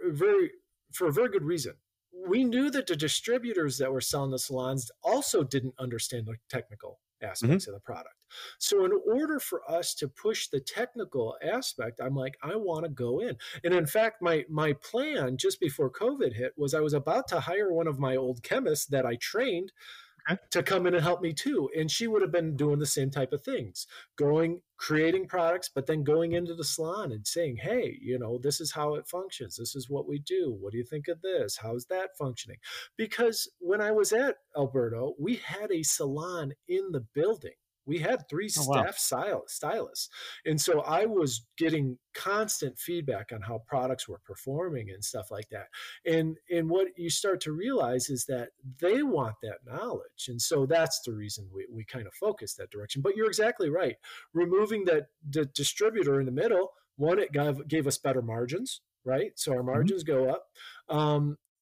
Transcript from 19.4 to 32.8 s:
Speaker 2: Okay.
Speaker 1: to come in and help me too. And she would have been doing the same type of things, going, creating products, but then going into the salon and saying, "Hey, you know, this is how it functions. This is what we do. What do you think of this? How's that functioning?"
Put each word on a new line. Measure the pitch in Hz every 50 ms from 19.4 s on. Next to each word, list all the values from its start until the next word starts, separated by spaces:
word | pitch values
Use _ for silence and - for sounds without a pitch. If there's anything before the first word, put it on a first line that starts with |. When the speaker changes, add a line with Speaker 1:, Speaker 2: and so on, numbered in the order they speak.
| 262 254 180 170 190 190 - _ - - - - - - _ - - 156
Speaker 2:
Okay. | 180 - - _
Speaker 1:
to | - 175
come | 143 - 196 180 180
in | 180 175
and | 170
help | 151 175 175 175
me | 180 165
too. | 151 - - 285 285 185 135 139 147
And | 160 160 151
she | - - 233
would | 226 214 202
have | 190 165
been | 165 170 160 160 147
doing | 127 147 147 143 147
the | 151
same | - - 143 135 135
type | 135 147 131 -
of | 147 143
things, | - 269 269 190 117 95 - - - - - - - _ _
going, | - 147 143 151 160 165 165 175 175 - _ _ -
creating | - - 156 151 160 165 180 190 185 180
products, | 185 180 165 165 180 180 - - -
but | 185 -
then | - 156 156 139
going | 147 151 165 170 165
into | 170 175 175 170 165
the | 170 147
salon | - - - 160 165 190 214 196 143
and | 110 107 104
saying, | - - 170 170 139 120 101
"Hey, | - 185 240 254 180 - - -
you | - 117 127 123
know, | 120 110 120 123
this | 131 143 139 -
is | 160 -
how | - 151 151 151 151
it | - -
functions. | - 170 180 190 185 - - 120 92 -
This | - 117 - -
is | 139 117 127
what | 139 139 - 143
we | 147 147
do. | 147 - 185 190 175 135
What | 110 95 95 101
do | 107 120
you | 117
think | - 156 147 143 175
of | 170 165
this? | 185 190 185 151 110 98 - -
How's | 107 113 120 123 123
that | - 185 185 190 190 -
functioning?" | - 147 131 117 - - 110 - - - - - -